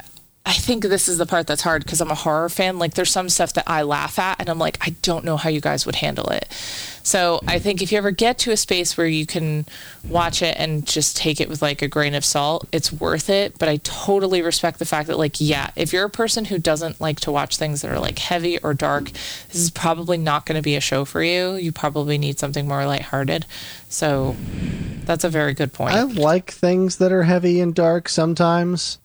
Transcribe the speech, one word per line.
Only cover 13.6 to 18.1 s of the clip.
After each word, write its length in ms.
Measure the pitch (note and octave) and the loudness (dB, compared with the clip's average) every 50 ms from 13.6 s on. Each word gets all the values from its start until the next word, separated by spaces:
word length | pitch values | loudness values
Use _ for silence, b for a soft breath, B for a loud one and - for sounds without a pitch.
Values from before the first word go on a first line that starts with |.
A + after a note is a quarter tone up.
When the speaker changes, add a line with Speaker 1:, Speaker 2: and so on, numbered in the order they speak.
| E3+ D#3 | 0 0
Speaker 1:
I 80 | D3+ | 0
totally 640 | D3+ - - - - - G3+ G3 G3 F#3+ F#3 F#3 F3 | 0 -2 -6 -8 -4 0 2 2 4 4 4 2 2
respect 360 | E3 E3+ - - - E3 D#3+ - | 2 2 0 0 0 -2 -2 -2
the 60 | E3 | -4
fact 220 | - D#3+ D3+ D3+ | -2 0 -2 0
that, 100 | E3 - | 0 0
like, 220 | - D#3 D3 - - | 0 0 0 0 0
yeah, 320 | D#3 D3 D3 C#3 C#3 - - | 0 2 2 0 -2 -4 -2
if 180 | - E3 D#3+ F3+ | -2 -2 0 0
you're 120 | F#3 G3+ | 0 0
a 40 | G3+ | -2
person 340 | - - A3+ A3 - A#3 G#3+ | -2 -2 -2 0 0 -2 -2
who 120 | G#3 G3+ F3 | -2 -2 0
doesn't 420 | D#3+ E3 D#3 D3+ E3 D#3+ - - | 2 2 0 0 0 -6 -6 -4
like 180 | D#3+ D#3 D3 - | -4 -4 -2 -2
to 100 | - D#3 | -2 0
watch 260 | C#3+ - D3+ - - | 0 0 0 -2 -2
things 240 | - D#3+ D3+ D3 C#3+ | -2 -2 -2 -2 -4
that 100 | - - | -4 -4
are, 80 | B1+ - | -2 -2
like, 200 | - - | -2 -2